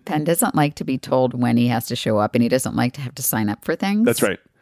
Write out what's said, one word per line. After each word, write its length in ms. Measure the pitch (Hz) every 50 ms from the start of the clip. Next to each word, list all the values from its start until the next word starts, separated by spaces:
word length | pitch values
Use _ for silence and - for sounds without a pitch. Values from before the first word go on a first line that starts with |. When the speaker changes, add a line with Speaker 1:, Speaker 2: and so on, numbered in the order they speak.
| _
Speaker 1:
Penn 220 | - 175 151 151
doesn't 280 | 156 170 - 214 208 -
like 220 | 156 147 147 151
to 80 | - 139
be 140 | - 131 131
told 360 | - - - 131 131 127 123
when 220 | 123 123 120 120
he 120 | 120 120 123
has 160 | 120 113 -
to 100 | - 120
show 220 | - - - 110 104
up, 180 | 104 107 -
and 80 | 120 117
he 60 | 117
doesn't 260 | - 131 - - -
like 160 | 113 120 123 -
to 60 | -
have 140 | 143 123 -
to 80 | - 135
sign 240 | - - 113 107 104
up 160 | 104 - -
for 100 | - 165
things. 320 | - - 196 202 214 226
Speaker 2:
That's 160 | 240 - -
right. 180 | - 104 92 - _ _ _ _